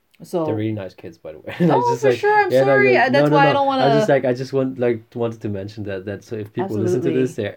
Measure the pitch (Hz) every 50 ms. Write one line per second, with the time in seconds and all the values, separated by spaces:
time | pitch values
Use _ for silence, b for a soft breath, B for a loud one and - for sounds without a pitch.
0 | _ _ _ _ 170 - - 175 160 156 127 107 107 110 110 104 95 92 - -
1 | - 90 82 - - 80 78 78 - 101 98 - 175 165 - 480 480 480 466 -
2 | - 131 120 - - 415 427 427 403 370 - 262 - 403 269 403 403 403 381 -
3 | 233 262 247 285 147 285 151 285 277 285 277 277 277 269 269 262 135 139 226 -
4 | 131 147 143 135 131 131 123 123 135 131 - 135 131 131 127 120 123 120 113 110
5 | 110 _ - 120 117 117 113 113 - 107 101 98 98 101 - 110 101 101 98 95
6 | 92 104 101 92 - - 120 107 104 104 - - 190 196 - 104 - - - -
7 | - - - 127 131 127 - - 104 101 -